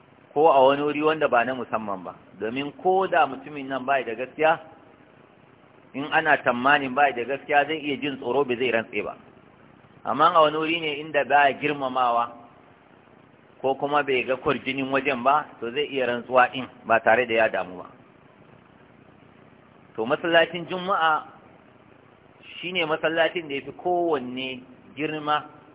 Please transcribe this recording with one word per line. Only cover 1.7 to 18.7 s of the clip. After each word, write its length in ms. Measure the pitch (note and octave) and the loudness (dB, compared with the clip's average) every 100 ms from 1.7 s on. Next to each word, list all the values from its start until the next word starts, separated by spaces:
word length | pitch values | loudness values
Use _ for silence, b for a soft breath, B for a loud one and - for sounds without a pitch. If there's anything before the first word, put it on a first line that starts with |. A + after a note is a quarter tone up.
| A2 G#2+ F#2+ | -6 -6 -10
ba, 120 | E2+ E2+ - F#2+ | -10 -16 -20 -8
domin 320 | G#2 B2+ C#3+ - | -6 -6 -8 -6
ko 240 | F3+ F#3 F#3+ | -2 0 0
da 200 | E3+ D3+ | 2 0
mutumin 400 | C3 C#3 D3 C3+ | -2 -12 -14 -8
nan 180 | C3+ B2+ | -8 -2
bai 180 | C#3 | -2
da 120 | A2+ A2 | -2 -8
gaskiya, 440 | B2+ - D3+ D#3+ - - - - - - - _ _ - _ _ - | -10 0 0 0 -4 -20 -20 -20 -20 -20 -20 _ _ -20 _ _ -16
in 120 | B2+ D3 | -10 -2
ana 260 | D#3 D#3+ C#3+ | 0 2 2
tamanin 560 | C#3 A#2+ B2+ D3 C3+ | 2 0 2 2 2
bai 200 | B2+ C#3+ | 2 2
da 100 | A#2+ | 2
gaskiya, 420 | A#2 C3+ - D3 C#3+ | -6 -6 0 0 0
zai 100 | D#3+ | -4
iya 200 | D3 C3 | -6 -6
jin 160 | C#3 C3+ | -6 -6
tsoro, 260 | - B2 | -4 -2
bai 140 | C#3 A#2+ | 0 0
zai 140 | B2 | 0
rantse 300 | A2+ A2+ G#2 | -2 -2 -8
ba. 120 | F2 - - - - _ - - - - | -8 -10 -20 -20 -20 _ -20 -20 -20 -14
Amma 300 | - A#2+ D#3+ | -6 4 4
a 80 | F3 | 6
wani 160 | D3+ D#3 | 4 4
wuri 220 | D#3 E3+ | -2 -2
ne 180 | D#3 C#3+ | -4 -8
inda 240 | D#3 D3+ | -4 -4
ba 240 | B2 C#3 C#3+ | 2 4 4
ya 40 | A#2 | 2
girmamawa, 720 | D3 C#3+ C3+ B2+ B2 A#2+ A#2 - - - - _ _ - _ - _ _ _ _ | -2 -2 -2 0 2 2 -2 -6 -20 -20 -20 _ _ -20 _ -20 _ _ _ _
ko 120 | C3 C3+ | -4 -2
kuma 240 | C#3 D3 | 0 0
bai 200 | C#3 C3 A#2+ | 2 -2 0
ga 80 | C3 | -2
kwarjinin 560 | D3+ B2+ B2+ C3+ C3+ | 0 -2 -2 -6 -2
wajen 320 | C3+ C3+ C3 | -2 0 0
ba, 220 | B2 D3 D3 - | 2 2 0 -10
to 120 | A#2 | -8
zai 160 | B2 C#3+ | -6 -6
iya 180 | C3+ B2 | -2 -2
rantsuwa 460 | A#2+ A2+ B2+ B2 | -2 0 4 4
in 140 | C3+ B2 - - | 0 -12 -14 0
ba 140 | A2+ | 2
tare 260 | A#2 A2+ B2 | 4 2 2
da 80 | |
ya 160 | A2+ A2 | 2 2
damu 280 | G2 F2+ F2+ | 0 -6 -10
ba. 80 | F2 - - - - - - - _ | -16 -20 -20 -20 -20 -20 -20 -20 _